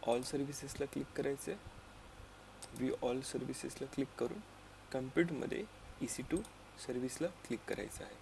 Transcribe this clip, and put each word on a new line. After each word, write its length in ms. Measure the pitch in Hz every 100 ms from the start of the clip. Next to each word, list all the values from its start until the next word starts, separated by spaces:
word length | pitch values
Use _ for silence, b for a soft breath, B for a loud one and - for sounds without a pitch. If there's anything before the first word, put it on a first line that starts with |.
| -
all 120 | 120
सर्व्हिसेसला 600 | 131 143 139 143 139 - 139
क्लिक 200 | - 139
करायचं 460 | - 135 139 -
आहे, 80 | 208 - - - - - - - - - - - -
view 320 | 131 135 131
all 100 | 127
सर्व्हिसेसला 680 | 135 131 127 135 135 - 139
क्लिक 220 | - 135 -
करून 200 | 120 214 214 - - - -
कम्प्युटरमध्ये 720 | 135 131 143 170 147 123 - 214 - - -
ई 40 | -
सी 160 | -
टू 200 | 131 160 - - - - -
सर्व्हिसला 400 | 123 127 - 170
क्लिक 340 | 185 - 117 -
करायचं 360 | - 101 -
आहे. 120 | 95 -